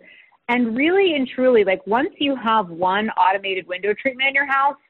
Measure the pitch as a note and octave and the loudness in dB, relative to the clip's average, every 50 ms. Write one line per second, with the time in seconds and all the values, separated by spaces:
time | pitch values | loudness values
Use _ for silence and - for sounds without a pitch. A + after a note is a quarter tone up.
0 | - - - - _ _ _ _ _ - A#3+ B3 B3 A3+ A3 B3 C#4+ E4 F4+ G4 | -20 -20 -20 -20 _ _ _ _ _ -2 -2 0 0 0 0 0 0 2 2 2
1 | G4+ F#4 D#4 C#4+ C4 B3 - - B3+ B3+ B3 A3+ G3+ F#3 F#3+ F#3+ - G3 G#3 A#3+ | 2 2 2 0 -2 -4 -2 0 2 4 4 4 4 2 0 -2 -2 -2 0 0
2 | D4 G4 - - D4+ C#4 C#4 B3 G#3 A3+ A3 A3 G#3 F3 E3+ D#3+ F3+ F#3 F#3+ G3+ | 0 -2 -4 -4 -2 -2 -2 -2 0 0 2 2 0 -2 -4 -2 -2 0 0 0
3 | G#3+ A3 - - F3+ F#3 G3 G3 G3 G3 F#3+ F#3 F3 E3 F3+ F3+ F#3 G3+ G#3 - | -2 -2 0 2 2 2 2 0 -2 -4 -6 -6 -6 -8 -8 -4 -2 -2 -4 -2
4 | - C4+ B3+ B3 C4 C#4 C4+ C#4 C#4+ C#4 C4+ C4+ C4+ C#4+ C#4 - _ _ | -2 -4 -4 -2 -2 -2 0 0 -2 0 0 0 2 0 -2 -4 _ _